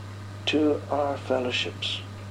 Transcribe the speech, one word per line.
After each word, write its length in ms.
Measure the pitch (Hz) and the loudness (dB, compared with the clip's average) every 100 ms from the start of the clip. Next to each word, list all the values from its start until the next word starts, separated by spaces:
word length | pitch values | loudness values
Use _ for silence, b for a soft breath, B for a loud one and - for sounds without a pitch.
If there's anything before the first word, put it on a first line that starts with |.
| - - - - - | -8 -10 -10 -4 2
to 340 | 147 151 143 - | 4 6 4 2
our 280 | 139 143 135 | 0 2 0
fellowships, 840 | - 131 123 - - - - - - - - | 0 2 2 0 -2 -4 -4 -4 -8 -10 -10